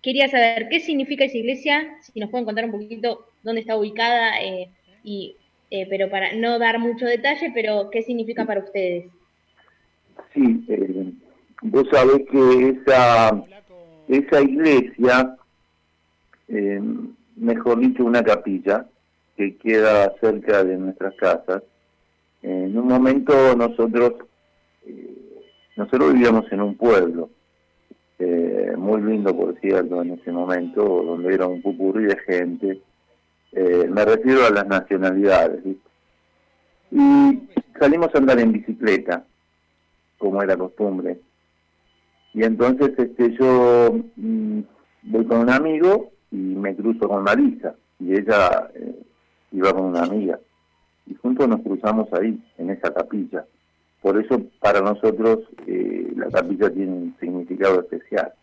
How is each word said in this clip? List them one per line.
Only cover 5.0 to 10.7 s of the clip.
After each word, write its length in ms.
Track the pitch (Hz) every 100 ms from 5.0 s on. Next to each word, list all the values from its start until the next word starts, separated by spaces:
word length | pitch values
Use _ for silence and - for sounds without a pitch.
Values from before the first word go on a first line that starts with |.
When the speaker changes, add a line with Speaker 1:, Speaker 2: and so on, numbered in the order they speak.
Speaker 1:
y, 340 | 214 202 185 - _ _ _
eh, 160 | 196 185
pero 200 | 196 196
para 240 | 196 190 220
no 240 | 233 233
dar 200 | 233 233
mucho 260 | 233 233 247
detalle, 460 | 240 277 302 330
pero 360 | 233 214 208 202
qué 120 | 233
significa 440 | 226 233 220 233 220
para 140 | 202
ustedes. 460 | 190 202 185 175 180 _ _ _ _ _ _ _ _ _ _ - -
Speaker 2:
Sí, 320 | - 127 233
eh, 460 | -